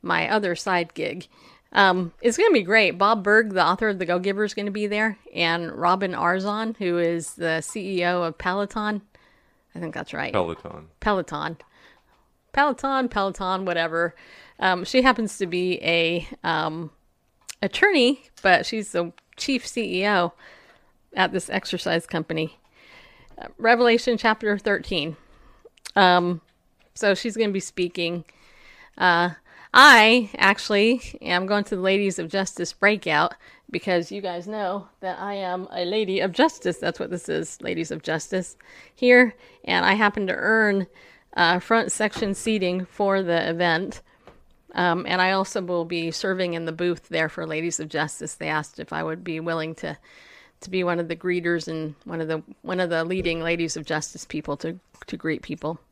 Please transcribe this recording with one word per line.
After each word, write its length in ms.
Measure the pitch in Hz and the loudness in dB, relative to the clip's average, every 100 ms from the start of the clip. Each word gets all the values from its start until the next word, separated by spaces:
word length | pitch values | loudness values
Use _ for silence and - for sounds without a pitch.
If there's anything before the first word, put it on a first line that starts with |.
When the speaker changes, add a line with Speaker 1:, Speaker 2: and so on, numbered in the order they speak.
Speaker 1:
my 260 | 180 170 160 | 0 0 2
other 280 | 214 196 170 | 0 0 -4
side 360 | - 180 165 | 0 0 -2
gig. 340 | - 156 180 - _ - _ _ | -6 -6 -6 -14 _ -20 _ _
Um, 420 | - 196 180 170 - | 4 4 4 -2 -2
it's 160 | - 233 | -2 2
gonna 120 | 440 | 4
be 120 | 294 | 4
great. 300 | 175 220 196 | 4 4 4
Bob 300 | 165 196 220 | 2 2 2
Berg, 300 | 190 214 220 | 4 2 4
the 120 | 185 | 2
author 240 | 160 185 220 | 2 2 0
of 80 | 196 | -2
The 80 | 175 | -2
Go-Giver, 360 | 180 190 196 | 0 0 -2
is 120 | 208 | -4
gonna 160 | - 208 | -4 -6
be 160 | 202 208 | -4 -4
there, 320 | 208 220 202 - | 0 -2 -4 -12
and 360 | - 170 170 170 | -2 0 0 -4
Robin 420 | - 175 185 190 | -2 0 2 0
Arzon, 640 | 175 175 185 196 208 220 226 | 0 0 0 -2 -4 -6 -4
who 200 | 185 175 | -2 0
is 360 | 170 170 160 | 0 -2 -6
the 260 | - 170 160 | -6 -4 -2
C 380 | 160 - 185 185 | -4 -8 -4 -2
E 60 | 175 | 0
O 160 | 180 | 0
of 160 | 170 160 | -2 -4
Peloton. 640 | 185 190 202 - 214 208 - _ _ _ _ _ _ | -4 -2 -4 -4 -4 -6 -10 _ _ _ _ _ _
I 40 | 170 | -12
think 160 | 165 | -10
that's 200 | 160 165 | -10 -10
right. 180 | - 147 | -6 -4
Speaker 2:
Peloton. 560 | - 85 82 - - 80 _ | -2 -2 -6 -12 -16 -20 _
Speaker 1:
Peloton. 580 | 220 196 170 147 151 165 _ _ - _ _ _ _ _ _ | -2 0 -2 -6 -8 -10 _ _ -20 _ _ _ _ _ _
Peloton, 580 | - 294 254 269 269 247 | 0 2 2 -2 0 0
Peloton, 560 | 220 196 175 185 190 190 | -2 -2 -4 -4 -4 -2
whatever. 480 | 170 165 165 170 - - - - _ | -2 -2 0 -2 -4 -20 -20 -20 _
Um, 260 | 190 180 | 0 0
she 180 | 185 262 | 2 4
happens 340 | 254 240 214 - | 4 2 -2 -4
to 100 | 185 | -4
be 320 | 180 180 180 | -2 -2 -2
a, 440 | - 170 165 170 165 - | 0 2 2 0 -6 -8
um, 480 | 170 160 160 160 160 _ _ _ _ _ - - | -4 -2 -2 -6 -12 _ _ _ _ _ -20 -8
attorney, 640 | 196 - 403 349 240 277 _ - | -6 2 4 6 4 2 _ -2
but 220 | 196 175 | 4 4
she's 280 | - 220 208 | 2 -6 -4
the 200 | - 170 - _ - | -4 -4 -8 _ -10
chief 300 | - 269 - | -4 -4 -4
C 360 | - 220 180 | -6 -4 -2
E 60 | 202 | 0
O 240 | 202 175 - - - _ _ _ _ _ | 2 0 -4 -20 -20 _ _ _ _ _
at 180 | 240 185 | 0 0
this 180 | 185 - | 0 -4
exercise 560 | 190 - 175 - 170 - | -6 -4 -6 -2 -2 -2
company. 520 | 175 160 160 160 - _ _ - - - - - - | -6 -4 -4 -6 -8 _ _ -20 -20 -20 -20 -20 -18
Uh, 120 | - - | -18 -2
Revelation 580 | 226 233 240 233 - 233 | 4 6 6 4 2 0
chapter 400 | 226 220 214 208 | 0 0 0 0
thirteen. 640 | 214 202 - 180 147 156 _ _ - _ - _ - | 0 -2 -2 -4 -4 -8 _ _ -20 _ -20 _ -4
Um, 460 | - 185 180 175 175 _ _ _ _ _ | 4 6 6 2 -4 _ _ _ _ _
so 200 | - 208 | -4 0
she's 220 | 190 240 214 | 0 -2 -2
gonna 160 | 220 | -2
be 80 | 190 | -2
speaking. 640 | - - 175 180 170 175 - _ - - - - - - | -6 -6 -6 -4 -4 -4 -10 _ -20 -20 -20 -20 -20 0
Uh, 360 | 180 170 175 165 _ - - | 4 4 2 -2 _ -20 2
I 560 | - 285 240 214 240 214 - | 10 12 12 10 6 2 2
actually 800 | 196 202 - 208 220 240 - - | 2 2 2 2 4 2 -4 -14
am 240 | - 180 | -2 -2
going 180 | 190 208 | 0 -2
to 120 | 202 196 | 0 -2
the 60 | |
Ladies 360 | 185 196 202 185 | 0 2 0 -2
of 120 | 165 | -4
Justice 420 | 196 190 - 170 | -4 -4 -6 -8
breakout 640 | - 202 208 165 151 160 - - - _ | 0 2 2 0 2 2 -2 -20 -20 _
because 400 | 170 - 180 165 | -8 0 0 0
you 120 | 196 | -8
guys 260 | 190 175 175 | -8 -8 -8
know 400 | 214 196 196 185 _ | -6 -4 -6 -10 _
that 200 | 190 180 | -8 -8
I 140 | 196 | -8
am 340 | 202 185 180 185 | -6 -6 -6 -8
a 140 | - | -6
Lady 360 | 175 214 202 190 | -4 -2 0 0
of 120 | 196 | -2
Justice. 460 | 170 - - - 170 | 2 0 2 -6 -4
That's 200 | - - | -6 -6
what 120 | - | -8
this 180 | 175 - | -8 -4
is, 320 | 160 160 - | -4 -4 -10
Ladies 300 | - 165 160 | -8 -6 -6
of 120 | 156 | -8
Justice 540 | 156 156 - 185 175 - - - - | -6 -6 -4 -6 -6 -14 -20 -20 -20
here. 400 | _ 247 247 247 - - - | _ 8 8 8 2 -20 -16
And 200 | - 180 | -2 2
I 80 | 175 | 4
happen 340 | 196 214 202 190 | 4 2 2 -4
to 60 | |
earn 540 | - 196 220 214 196 180 - - - _ - | -2 2 2 4 2 -2 -10 -20 -20 _ 0
uh, 220 | 170 180 | 4 2
front 340 | - 226 - | 2 0 2
section 420 | - 214 - 208 | -2 -4 -2 -4
seating 520 | 196 - 214 180 180 180 | -4 -2 0 0 -2 -6
for 360 | - 202 196 | -2 0 2
the 240 | 185 170 - | 2 0 0
event. 520 | 165 175 165 190 - _ _ - - _ _ _ | 0 0 0 -2 -10 _ _ -20 -20 _ _ _
Um, 300 | - 180 170 - | 0 0 0 0
and 140 | 180 | 0
I 120 | 185 | 2
also 280 | 190 190 214 | 2 -2 -4
will 240 | 180 175 | -4 -4
be 260 | 165 170 165 | -2 -4 -4
serving 420 | - 190 185 185 | -4 -4 -2 -2
in 100 | 165 | -2
the 80 | 165 | -6
booth 380 | 165 175 170 _ | -2 -2 -2 _
there 180 | 165 160 | -2 -2
for 180 | - 160 | -4 -6
Ladies 320 | 156 170 160 | -4 -4 -6
of 120 | 160 | -6
Justice. 460 | 151 151 - 156 - | -4 -4 -6 -12 -10
They 120 | 156 | -4
asked 320 | 156 147 - | -4 -6 -14
if 100 | 151 | -10
I 120 | 156 | -6
would 200 | 160 165 | -6 -8
be 160 | 175 160 | -8 -8
willing 360 | 165 165 160 160 | -4 -4 -6 -8
to, 220 | 160 151 _ - - - - _ | -10 -12 _ -20 -20 -20 -20 _
to 80 | - | -6
be 120 | 185 | -2
one 160 | 175 170 | -2 -2
of 100 | 170 | -4
the 60 | |
greeters 540 | 165 180 180 170 170 156 | -6 -2 -2 0 -2 -4
and 260 | 160 156 147 | -8 -8 -10
one 180 | - 165 | -10 -8
of 60 | 160 | -4
the, 140 | 160 - - | -6 -6 -16
one 180 | - 185 | -6 -4
of 80 | 180 | -2
the 160 | 165 | -2
leading 380 | 165 185 180 165 | -2 -2 -2 -2
Ladies 340 | 165 170 165 160 | -2 -2 -2 -6
of 80 | |
Justice 400 | 151 156 151 - | -6 -6 -6 -14
people 320 | - - - 143 | -10 -10 -6 -6
to, 240 | 165 180 _ _ - | -6 -10 _ _ -14
to 100 | - | -8
greet 240 | 165 156 | -6 -6
people. 360 | - 156 147 165 _ | -8 -8 -8 -8 _